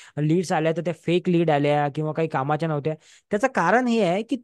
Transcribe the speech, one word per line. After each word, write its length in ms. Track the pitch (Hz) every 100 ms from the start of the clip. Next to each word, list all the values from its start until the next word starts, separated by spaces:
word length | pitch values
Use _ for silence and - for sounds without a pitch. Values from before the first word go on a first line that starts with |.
| - -
लीड्स 340 | 151 170 165
आल्या 200 | 175 160 165
तर 40 |
त्या 140 | 170 160 -
फेक 220 | 175 175
लीड 220 | 170 165
आल्या 380 | 143 143 147 147
किंवा 240 | 143 156
काही 160 | 151 160
कामाच्या 400 | 151 139 151 160
नव्हत्या." 260 | 151 139 156 _ - -
त्याचं 160 | 208 262
कारण 400 | 240 170 226 247
हे 140 | 226
आहे 220 | 185 185
की 140 | 233 247